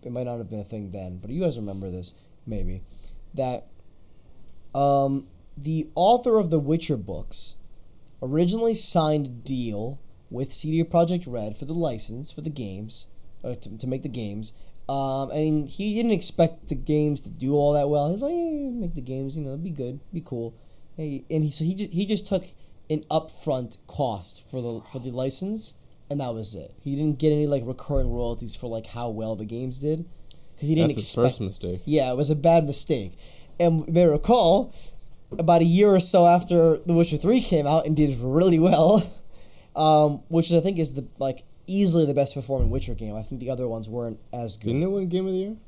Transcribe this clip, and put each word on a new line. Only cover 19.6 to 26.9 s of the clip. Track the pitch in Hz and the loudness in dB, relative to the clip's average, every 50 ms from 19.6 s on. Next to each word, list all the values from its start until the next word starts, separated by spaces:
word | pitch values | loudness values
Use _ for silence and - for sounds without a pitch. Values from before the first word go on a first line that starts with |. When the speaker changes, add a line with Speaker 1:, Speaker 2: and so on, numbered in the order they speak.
| 165 196 | -8 -8
Speaker 1:
good, | 165 143 131 120 127 139 - - - | -6 -6 -6 -8 -8 -10 -14 -10 -10
be | 170 | -10
cool." | 160 - - 120 117 113 - - - - - - - - - - | -10 -8 -8 -6 -6 -8 -10 -14 -20 -20 -20 -20 -20 -18 -12 -10
Hey, | 160 151 143 131 - - | -8 -8 -8 -8 -8 -4
and | - 156 156 | -2 0 0
he, | 151 | 0
so | 147 - 160 | 0 -2 -2
he | 160 190 | -2 -2
ju-, | 190 208 - | -2 -6 -4
he | - 165 202 | -2 -2 -2
just | 196 214 196 202 - | 0 0 -2 0 0
took | 202 185 180 - - - - - - - - - | -2 -2 -2 -6 -18 -20 -20 -20 -20 -20 -8 -4
an | 156 156 - - | -4 -4 -4 -2
upfront | 151 160 160 - - - - 160 143 131 123 113 - - - - | -2 -2 -2 -2 -14 -10 -4 -4 -2 -2 -4 -6 -10 -14 -16 -16
cost | - - 147 123 107 98 87 - - - - - | -6 -4 -4 -4 -4 -6 -8 -12 -12 -14 -16 -12
for | - 127 | -10 -8
the, | 123 117 117 117 - - | -6 -6 -8 -8 -12 -12
for | - 131 | -14 -12
the | 120 131 | -10 -8
license, | 120 120 131 135 143 - - 190 214 226 214 - - - - - - - - - | -6 -4 -4 -4 -4 -4 -4 -6 -6 -6 -6 -8 -10 -12 -20 -20 -20 -20 -12 -8
and | 143 143 | -6 -6
that | 143 123 117 | -4 -6 -6
was | 113 110 - - | -6 -6 -8 -8
it. | 90 73 - - - | -10 -12 -14 -18 -14
He | - 139 | -8 -6